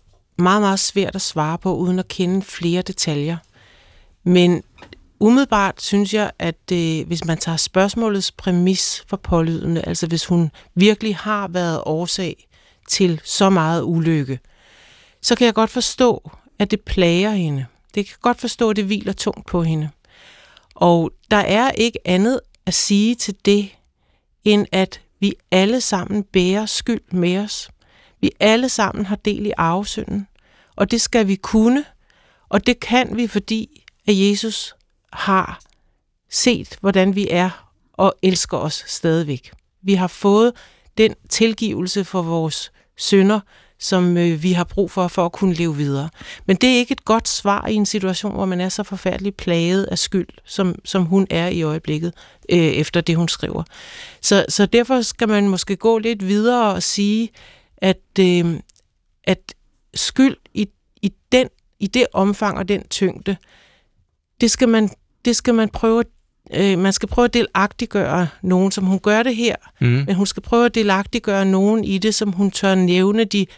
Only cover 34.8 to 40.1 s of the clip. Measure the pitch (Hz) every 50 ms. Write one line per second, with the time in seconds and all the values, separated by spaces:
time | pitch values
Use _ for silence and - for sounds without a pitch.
34.8 | _ _ _ _ _ _ - - - 196 196 190 - - - - - _ _ _
35.8 | _ _ _ _ _ _ _ _ _ - - - - 247 233 - - - - -
36.8 | - 196 190 196 185 196 190 202 202 - - 175 180 185 - - _ _ _ _
37.8 | _ _ _ - 185 190 - - - 190 185 175 - - 185 127 90 156 - -
38.8 | - - - - - 170 160 165 165 147 139 127 _ - - - _ _ _ _
39.8 | 185 190 196 180 185 175